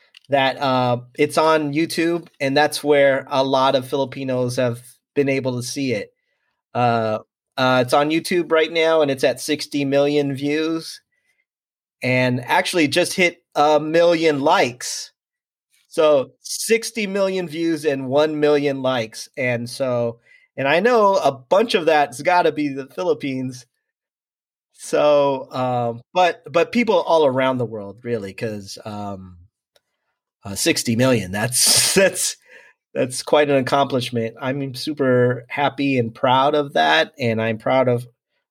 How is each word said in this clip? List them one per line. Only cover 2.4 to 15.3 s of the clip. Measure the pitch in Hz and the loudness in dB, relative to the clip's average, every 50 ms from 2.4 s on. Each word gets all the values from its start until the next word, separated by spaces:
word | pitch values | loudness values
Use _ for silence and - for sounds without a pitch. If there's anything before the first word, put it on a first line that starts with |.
and | 143 135 135 | -4 -2 2
that's | 147 151 147 - - - | 2 2 0 0 -2 0
where | 147 147 143 139 139 131 135 131 - | 2 4 4 4 4 2 0 -2 -4
a | 143 131 135 | -2 -2 0
lot | 135 135 131 131 135 135 | 2 2 2 2 2 2
of | 131 127 | 0 -2
Filipinos | - 151 139 135 127 127 143 135 131 127 127 127 123 123 | -2 -4 -4 -4 -4 -6 -8 -6 -4 -2 -2 -2 -2 -2
have | 131 127 123 117 120 - - - _ _ _ - | -2 -2 -2 -2 -6 -10 -20 -20 _ _ _ -2
been | 143 139 139 | -2 0 0
able | 135 135 123 131 123 | 0 -2 -2 -4 -4
to | 123 120 | -6 -6
see | - - 143 139 131 113 | -8 -6 -4 -2 -2 -2
it. | 101 - - _ _ _ _ _ _ _ _ _ _ _ _ - | -4 -4 -10 _ _ _ _ _ _ _ _ _ _ _ _ -2
Uh, | 120 123 120 117 113 110 110 107 110 - _ _ _ _ _ - | 0 0 2 2 2 0 -2 -2 -4 -6 _ _ _ _ _ -6
uh, | 135 131 127 127 127 123 | -2 0 2 2 2 2
it's | 127 151 | 2 2
on | 143 147 151 | 2 2 2
YouTube | 160 165 160 - 190 175 165 151 | -2 -2 -2 -2 -2 -2 0 2
right | 160 160 160 165 170 | 2 2 2 0 0
now, | 165 160 160 165 160 151 | 0 2 2 4 2 2
and | 139 135 | 2 0
it's | 131 147 | 0 0
at | 135 113 - | -2 -2 -2
sixty | - - 151 147 - - - 143 143 | -4 -4 -4 -4 -6 -6 -6 -4 -2
million | 135 139 139 143 147 147 147 143 139 135 | 0 0 2 2 2 2 0 0 -2 -4
views, | 127 143 143 147 156 156 165 165 165 160 - - - _ _ _ _ _ _ _ _ _ _ _ _ _ _ _ _ _ _ _ _ - | -4 -4 -4 -2 -2 -2 -4 -4 -6 -8 -10 -18 -20 _ _ _ _ _ _ _ _ _ _ _ _ _ _ _ _ _ _ _ _ -2
and | 123 127 127 127 127 123 123 123 | 0 0 2 2 2 0 -2 -2
actually | - 147 180 185 - - 175 156 135 | 0 0 0 0 0 0 0 0 2
just | 123 175 170 165 - | 2 0 0 0 0
hit | 190 180 170 170 _ _ _ - | 0 0 0 0 _ _ _ -2
a | 165 147 151 156 147 | 0 2 4 4 2
million | 151 156 160 170 170 175 175 160 165 160 147 139 | 0 0 2 4 4 4 4 2 2 2 2 2
likes. | 139 156 180 196 151 123 120 - - - - - - - _ _ _ _ | 2 2 2 2 2 0 -2 -8 -10 -10 -10 -10 -12 -14 _ _ _ _